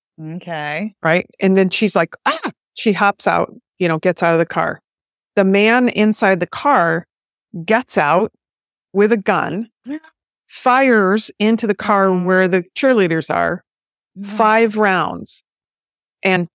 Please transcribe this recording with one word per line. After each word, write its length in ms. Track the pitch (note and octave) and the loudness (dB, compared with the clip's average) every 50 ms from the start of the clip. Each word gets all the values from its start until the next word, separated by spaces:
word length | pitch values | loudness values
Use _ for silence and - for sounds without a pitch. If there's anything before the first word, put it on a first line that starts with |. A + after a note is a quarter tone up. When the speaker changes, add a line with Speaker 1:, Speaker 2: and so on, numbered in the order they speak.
| _ _ _ - | _ _ _ -16
Speaker 1:
Okay. 720 | D#3 D#3 E3 F3 - F3 E3+ D3+ D3 D3 D3 D#3+ G#3 G#3+ - - - | -14 -12 -12 -12 -10 -10 -10 -8 -6 -6 -6 -6 -8 -8 -10 -6 -4
Speaker 2:
Right. 240 | D#3+ E3 F3+ - - _ - | -2 -2 -2 -4 -6 _ -2
And 180 | - F#3+ F#3+ | 0 2 2
then 120 | F#3+ F#3+ F3+ | 2 2 0
she's 260 | - - A3 G3 - | 0 -2 -2 0 0
like, 200 | F3+ E3 - - - - | 0 -2 -2 -6 -6 -4
"Ah," 260 | - D5+ D#5+ A#4+ - - _ _ _ - | -4 -4 -4 -6 -10 -12 _ _ _ -10
she 180 | - - A#3 G3 | -4 -2 -2 0
hops 340 | - G#3 G3+ - - - | 2 0 0 0 0 -2
out, 260 | F3+ E3+ E3+ E3+ - - - _ _ _ - | 0 0 0 -2 -4 -8 -18 _ _ _ -4
you 80 | F3+ | -2
know, 100 | E3 D#3+ D#3 | -2 -2 0
gets 220 | - F#3 E3+ - F3+ | 0 -2 0 0 2
out 100 | E3+ E3 | 2 2
of 60 | E3 | 2
the 60 | E3 | 0
car. 340 | - - D#3+ E3 D#3+ - - _ _ _ _ _ _ _ _ _ _ - | 0 -2 -4 -2 -4 -4 -8 _ _ _ _ _ _ _ _ _ _ 0
The 80 | G#3 G3 | 0 2
man 460 | F#3+ G3 G3+ G#3 A3 A#3 B3 B3 A#3+ | 4 4 4 4 4 2 2 2 0
inside 500 | - B3 G#3+ G#3+ G#3+ - A3+ G3 F#3+ E3+ | 2 2 0 2 2 2 2 2 2 0
the 80 | F3 | -2
car 580 | - - - - C#4+ C#4+ G3+ E3+ E3 E3 E3 - _ _ _ _ _ _ _ _ _ - F3 E3 | -6 -6 -4 0 2 2 2 2 2 -2 -4 -6 _ _ _ _ _ _ _ _ _ -14 -10 -4
gets 320 | - A3 A#3 B3+ - - | -2 -2 -2 -2 -2 -2
out 340 | F#3+ D3+ C#3+ D#3+ F3+ A3 - _ _ _ _ _ _ _ _ _ _ _ _ - | 0 0 2 2 0 0 -2 _ _ _ _ _ _ _ _ _ _ _ _ 0
with 180 | F#3+ G3+ G#3+ | 2 2 2
a 60 | A#3 | 2
gun, 520 | G#3 F#3+ - G3 D#3 - - D3 G3 A#3 - _ _ - | 0 0 0 0 0 -2 -4 -6 -8 -10 -12 _ _ -14
Speaker 1:
Yeah. 120 | A#3+ C#4+ D#4 D#4+ D#4+ _ _ _ _ _ _ _ | -12 -12 -12 _ -18 _ _ _ _ _ _ _
Speaker 2:
fires 840 | - - - - B3+ B3 C4 C4+ B3+ A#3 G#3+ G3 F#3 G3 A3 - - - - | -18 -10 -4 0 2 2 4 4 4 2 2 2 2 0 -2 -2 -6 -6 -2
into 260 | G#3 G#3+ A3+ A3 - | 0 0 0 0 -2
the 80 | G#3 G3+ | -4 -4
car 320 | - - G#3 G#3 G3 G3 | -4 -2 0 2 2 2
Speaker 1:
Mm-hmm. 180 | F#3+ F#3 F3+ F3 | 2 2 0 0
Speaker 2:
where 220 | F#3 F#3 F#3 F#3 | 2 2 2 2
the 160 | F3+ F3+ F#3 F3 _ - | 2 0 -2 -2 _ -6
cheerleaders 580 | - - C4 B3+ A3 F#3+ E3 E3 D#3+ - - - | 0 2 2 4 2 2 0 0 -2 -2 -2 -2
are, 300 | E3+ F3 E3+ E3+ F3+ _ _ _ _ _ _ _ _ _ _ - | 0 0 -2 -2 -6 _ _ _ _ _ _ _ _ _ _ -18
Speaker 1:
Mm-hmm. 220 | F#3 G3+ G3+ G#3 | -16 -14 -8 -2
Speaker 2:
five 400 | G#3+ A3 G#3+ G#3+ A3+ A#3 A3 G#3 | 0 2 4 4 4 2 0 0
rounds, 640 | G#3+ G#3+ G3 F#3+ F3 D#3 - - - - - - - _ _ _ _ _ _ _ _ _ _ _ _ _ _ _ _ - | 0 0 0 0 0 -2 -4 -6 -10 -12 -14 -16 -18 _ _ _ _ _ _ _ _ _ _ _ _ _ _ _ _ -2
and 240 | F#3+ F#3 F3+ F3 - | -2 0 0 -2 -6